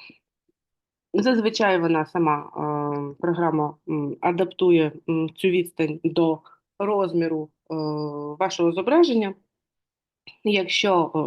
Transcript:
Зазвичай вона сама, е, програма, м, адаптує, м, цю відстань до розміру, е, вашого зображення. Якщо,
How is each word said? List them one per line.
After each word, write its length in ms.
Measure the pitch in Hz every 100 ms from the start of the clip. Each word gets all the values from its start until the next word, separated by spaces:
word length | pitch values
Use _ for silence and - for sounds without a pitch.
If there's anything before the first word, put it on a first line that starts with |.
| - - _ _ _ _ _ _ _ _ _
Зазвичай 680 | 180 220 240 214 220 208 185
вона 260 | 170 160 156
сама, 340 | 175 160 147
е, 760 | - - 151 147 147 143 143 143
програма, 560 | 175 170 170 156 147 143 -
м, 280 | 156 143 -
адаптує, 720 | 175 175 180 - 185 170 151 151 -
м, 200 | 160 160 -
цю 120 | 190
відстань 520 | 180 175 - 156 151
до 360 | 165 156 165 156 - _ _ -
розміру, 720 | 202 202 185 170 165 160 156 _ -
е, 40 | 160 151 151 151 147 147 151
вашого 320 | 185 180 170
зображення. 640 | 170 185 311 339 233 202 190 _ _ _ _ _ _ _ _ - -
Якщо, 680 | 214 202 180 - 202 180 160 160